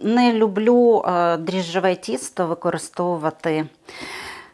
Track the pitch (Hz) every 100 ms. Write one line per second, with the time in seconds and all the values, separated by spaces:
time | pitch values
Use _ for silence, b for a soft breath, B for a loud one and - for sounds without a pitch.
0 | 214 240 247 226 220 190 220 240 240 214
1 | - 180 170 170 165 185 175 180 185 180
2 | - 247 - - 170 170 175 165 - -
3 | 175 170 156 160 170 156 156 - B B
4 | B B B B B